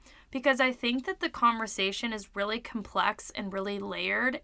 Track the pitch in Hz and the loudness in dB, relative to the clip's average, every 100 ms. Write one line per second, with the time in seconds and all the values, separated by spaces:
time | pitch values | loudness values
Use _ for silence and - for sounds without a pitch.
0 | - - - 262 269 262 254 254 240 254 | -20 -20 -10 0 4 4 4 2 0 0
1 | 311 370 330 - 233 226 220 - 190 196 | -2 -4 -4 4 4 4 -2 0 0 0
2 | 233 220 - 202 202 233 - 226 196 190 | -4 -4 -6 -4 -2 -2 -4 -8 -4 0
3 | 190 208 - - 196 196 196 202 196 175 | 2 0 -4 -6 -6 -4 -4 -4 -4 -4
4 | 185 208 247 254 | 0 0 0 -2